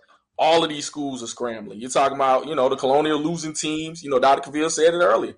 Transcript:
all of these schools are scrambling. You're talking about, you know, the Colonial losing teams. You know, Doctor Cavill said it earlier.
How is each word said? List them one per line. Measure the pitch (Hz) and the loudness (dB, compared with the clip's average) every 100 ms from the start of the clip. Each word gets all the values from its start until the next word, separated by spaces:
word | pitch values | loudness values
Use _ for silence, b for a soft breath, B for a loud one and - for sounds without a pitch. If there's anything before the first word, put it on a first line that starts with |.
| b b b - | b b b -2
all | 151 165 | 2 4
of | 160 | 2
these | 147 139 | -4 -10
schools | 147 139 127 | -8 -8 -8
are | 113 | -10
scrambling. | - 120 113 104 104 | -8 -8 -8 -12 -12
You're | 127 | -4
talking | 151 135 135 | 0 0 2
about, | 135 131 135 | 2 2 0
you | |
know, | 151 127 | 0 0
the | 131 | 2
Colonial | 131 143 151 151 | 2 2 2 0
losing | 156 170 156 | -2 -4 -6
teams. | 151 156 156 160 165 | -6 -6 -4 -8 -10
You | 139 | -2
know, | 127 | 2
Doctor | 135 135 - | 4 2 0
Cavill | 147 160 | -4 -2
said | 156 160 | 2 2
it | 175 | 4
earlier. | 185 220 117 | 2 2 0